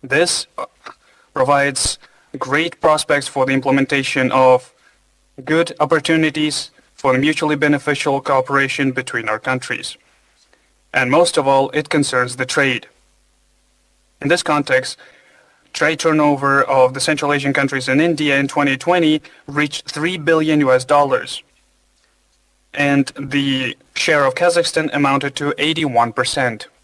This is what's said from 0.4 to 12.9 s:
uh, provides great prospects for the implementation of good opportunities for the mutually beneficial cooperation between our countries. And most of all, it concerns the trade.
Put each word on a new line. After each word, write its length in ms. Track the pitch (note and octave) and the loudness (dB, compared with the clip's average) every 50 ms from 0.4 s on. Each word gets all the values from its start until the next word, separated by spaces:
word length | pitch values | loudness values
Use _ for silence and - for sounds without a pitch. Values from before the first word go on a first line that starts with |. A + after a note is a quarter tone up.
| - _ _ | -6 _ _
uh, 80 | - B2+ - _ _ _ - - _ _ _ _ _ _ _ _ | -12 -12 -12 _ _ _ -20 -20 _ _ _ _ _ _ _ _
provides 640 | C#3+ C3 C3 C#3+ C#3 C#3 C#3+ C3+ - - - - - - - _ _ _ _ _ C3 | 0 2 2 4 2 2 0 -2 -2 -4 -4 -6 -8 -14 -20 _ _ _ _ _ -10
great 420 | B2+ B2+ C3+ D3 E3 E3+ - _ | -6 -2 -2 -2 -2 -2 -6 _
prospects 480 | - E3 D#3 D3+ - - D3 C#3+ C3+ - | 2 2 2 2 2 0 -2 -2 -2 -4
for 160 | - C#3 C3 | -2 -2 0
the 80 | C3 | 0
implementation 800 | C3+ C3+ B2+ - D#3 C#3 C3+ - D3 C#3 C3+ - - C#3+ C3 B2+ | 0 0 0 2 2 2 2 0 0 -2 -2 -2 -2 0 0 0
of 400 | - C3 C3 B2+ B2+ B2+ - - _ _ _ _ _ _ _ _ _ _ _ _ _ - C3 | 2 4 6 6 6 4 2 -6 _ _ _ _ _ _ _ _ _ _ _ _ _ -18 -4
good 320 | C#3 D#3 E3 E3+ E3 - - | -2 0 0 0 0 0 -2
opportunities 920 | D3+ C#3 E3 D#3 C#3+ - E3 D#3+ D#3+ D#3 C#3+ D#3 D3+ D3+ D3 - - - _ _ _ _ _ | 0 2 2 0 2 2 2 2 2 0 0 -2 -4 -2 -4 -6 -10 -10 _ _ _ _ _
for 180 | - - C3+ | -4 0 0
the 60 | B2+ B2+ | 2 2
mutually 380 | C3+ D3+ D#3 - E3+ D3+ D3+ | 2 0 0 0 0 -2 0
beneficial 640 | C#3+ D3+ D3 D3 C#3 - - D3 - - D3+ - C#3 | 0 2 2 2 0 0 -2 -4 -2 -2 -2 -2 -2
cooperation 720 | - - C#3 C3 B2+ - C#3 C#3 C#3 C3 - - C#3 C3+ | -2 0 0 0 0 0 0 0 0 0 -2 -2 -2 -2
between 360 | B2+ C3 B2+ - - A#2+ A2 G#2+ | -2 -4 -8 -6 -8 -8 -4 -4
our 100 | G#2+ A2 | -6 -4
countries. 600 | - C3+ C3 B2+ - - B2 G#2+ - - - _ _ _ _ _ _ _ _ _ _ _ _ _ _ _ _ _ _ _ - | -4 -4 -4 -4 -4 -8 -10 -8 -8 -12 -14 _ _ _ _ _ _ _ _ _ _ _ _ _ _ _ _ _ _ _ -4
And 160 | C3 C3 B2 | -2 0 2
most 260 | C3 D#3+ F3 E3+ - | 2 2 2 2 2
of 100 | E3 C#3 | 0 2
all, 220 | C3+ C#3 C3+ C3+ C3+ | 2 2 2 2 0
it 200 | - D3+ D3 - | -2 -6 -4 -2
concerns 460 | - D3+ C#3+ - - B2+ B2 B2 B2 | 0 0 0 0 0 -2 -2 -2 -4
the 100 | B2+ C3 | -8 -6
trade. 400 | B2 - D#3 C#3 C3+ B2 A#2 - - | -4 0 0 0 0 0 -4 -8 -12